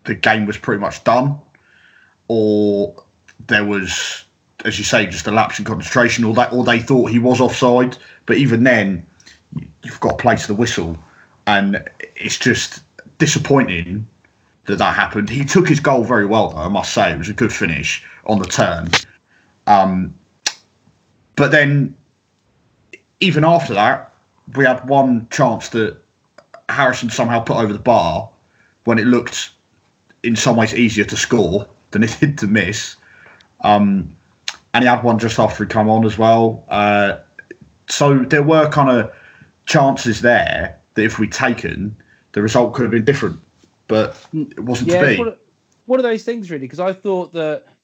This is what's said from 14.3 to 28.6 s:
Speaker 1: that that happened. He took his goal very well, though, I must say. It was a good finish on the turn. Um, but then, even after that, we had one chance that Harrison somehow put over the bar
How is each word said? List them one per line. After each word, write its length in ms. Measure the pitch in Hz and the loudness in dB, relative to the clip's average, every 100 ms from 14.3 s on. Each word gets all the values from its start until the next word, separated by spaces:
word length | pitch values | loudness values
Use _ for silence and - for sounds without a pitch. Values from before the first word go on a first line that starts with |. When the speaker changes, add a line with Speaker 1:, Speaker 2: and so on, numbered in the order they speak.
| _ _ _ - | _ _ _ -4
Speaker 1:
that 100 | 87 | 0
that 160 | 98 | 0
happened. 340 | 107 110 107 104 | 0 -2 -2 -4
He 140 | 127 | -4
took 240 | 139 185 170 | 0 2 2
his 120 | - | 2
goal 240 | 147 127 | 2 0
very 220 | 110 117 101 | 2 0 2
well, 240 | 110 90 | 0 0
though, 80 | 78 | -4
I 100 | 87 | -4
must 240 | 98 - | -4 -2
say. 200 | 117 92 | 0 0
It 60 | 76 | 0
was 100 | 80 | -6
a 60 | |
good 180 | - 113 | -2 -2
finish 520 | - 90 73 80 - - - - | -2 -4 -4 -6 -8 -12 -12 -4
on 120 | 104 | -2
the 60 | |
turn. 440 | 95 - 101 82 82 - - _ _ _ _ _ - | -2 0 0 -2 -2 -4 -4 _ _ _ _ _ 2
Um, 480 | 98 95 92 87 - _ _ - - _ _ _ _ _ _ _ - | 4 4 0 -4 -10 _ _ -12 -12 _ _ _ _ _ _ _ 0
but 140 | 139 | 2
then, 460 | 151 143 143 127 - _ _ _ _ _ _ _ _ _ - _ _ | 4 4 2 0 -6 _ _ _ _ _ _ _ _ _ -20 _ _
even 240 | 190 147 | 0 4
after 300 | 160 170 - | 4 4 2
that, 380 | 107 113 - - _ _ _ - 131 | 2 2 0 -6 _ _ _ -6 0
we 80 | |
had 220 | 131 120 127 | 2 2 2
one 400 | 135 131 117 110 | 2 4 0 -2
chance 380 | - 123 101 - | 0 0 0 -4
that 260 | 117 104 - _ _ _ - _ - - | -4 -4 -6 _ _ _ -20 _ -16 -6
Harrison 420 | 135 131 123 117 | -2 0 0 -4
somehow 300 | - 117 117 | -2 -2 -2
put 160 | 117 113 | -2 -2
over 160 | 107 | -2
the 60 | 104 | 0
bar 520 | 123 110 85 80 - _ _ _ | 2 2 2 -2 -8 _ _ _